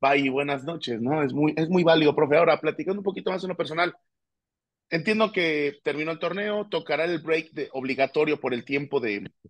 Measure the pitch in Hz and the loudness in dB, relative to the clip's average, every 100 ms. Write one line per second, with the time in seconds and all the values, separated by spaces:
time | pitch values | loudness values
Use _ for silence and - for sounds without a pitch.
0 | 135 143 135 135 143 139 135 165 - 113 | 2 2 2 0 -2 -4 -6 -8 -6 -4
1 | 120 156 139 131 151 156 165 185 170 160 | 0 0 0 2 0 2 2 4 6 6
2 | 151 151 143 151 165 151 151 147 160 202 | 6 4 4 4 4 4 0 -4 -6 -4
3 | 196 190 190 185 185 175 147 160 175 - | -6 -6 -6 -6 -6 -6 -6 -2 -4 -4
4 | _ _ _ _ _ _ _ _ _ 165 | _ _ _ _ _ _ _ _ _ -4
5 | 156 214 220 190 165 151 143 143 151 143 | 0 0 0 0 0 0 -2 -4 -6 -4
6 | 156 160 170 190 208 208 208 165 - 147 | -6 -4 -4 -4 -4 -4 -4 -6 -2 -2
7 | 170 165 156 160 160 151 135 131 131 127 | 0 -2 -2 -2 -2 -8 -8 -6 -4 0
8 | 135 151 151 147 131 120 - 139 139 139 | 0 2 0 0 -2 -4 -2 -4 -2 -2
9 | 117 101 98 - | -2 -4 -8 -16